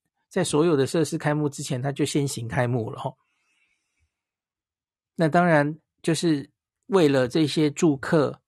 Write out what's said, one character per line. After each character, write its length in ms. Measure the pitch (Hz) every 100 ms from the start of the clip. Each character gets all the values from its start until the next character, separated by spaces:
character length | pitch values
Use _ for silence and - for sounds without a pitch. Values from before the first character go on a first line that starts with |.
| _ _ _
在 140 | 196
所 220 | 170 147 170
有 100 | 143
的 100 | 131
设 200 | 170 151
施 120 | 160
开 160 | 151
幕 140 | 151 147
之 160 | -
前， 180 | 147 127
它 100 | 139
就 120 | 135
先 240 | 143 151 139
行 200 | 110 117
开 200 | 127 123
幕 240 | 123 110
了 80 | -
吼。 180 | 135 - _ _ _ _ _ _ _ _ _ _ _ _ _ _ _ _ _ _ _ -
那 120 | 160
当 180 | 170 175
然， 320 | 156 147 156 _ _
就 120 | -
是 360 | 156 175 147 - _ _ _ -
为 200 | 190 151
了 200 | 135 127
这 200 | 165 151
些 240 | - 151
住 260 | 139 170 135
客 420 | - 165 127 131